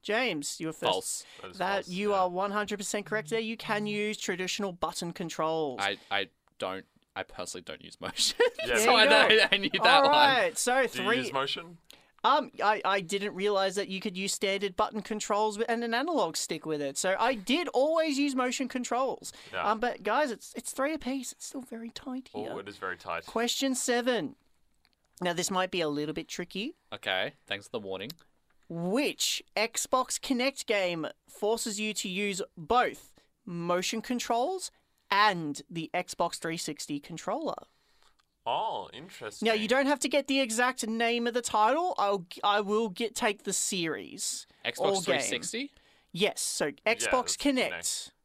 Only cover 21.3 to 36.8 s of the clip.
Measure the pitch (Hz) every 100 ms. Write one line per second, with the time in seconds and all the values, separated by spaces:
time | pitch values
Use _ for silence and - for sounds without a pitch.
21.3 | - - 285 247 226 233 - - 254 254
22.3 | 208 214 - 98 101 95 90 98 85 -
23.3 | 226 240 - 269 254 - 240 247 240 147
24.3 | - _ _ _ _ _ _ _ - 175
25.3 | 170 175 190 185 185 160 147 151 156 160
26.3 | - 175 190 240 - _ - - 92 113
27.3 | - - 101 - 117 98 95 107 165 _
28.3 | _ _ _ _ 170 175 226 269 - -
29.3 | - - - 220 - - 262 262 - -
30.3 | 247 254 269 - 208 185 170 151 - _
31.3 | - 208 226 226 202 214 208 202 180 202
32.3 | 190 190 - 156 240 196 - - - _
33.3 | _ - 170 170 175 180 226 - 247 -
34.3 | 233 269 381 - _ _ _ _ 202 214
35.3 | 180 156 143 - 170 160 175 180 - 170
36.3 | - 165 165 - 147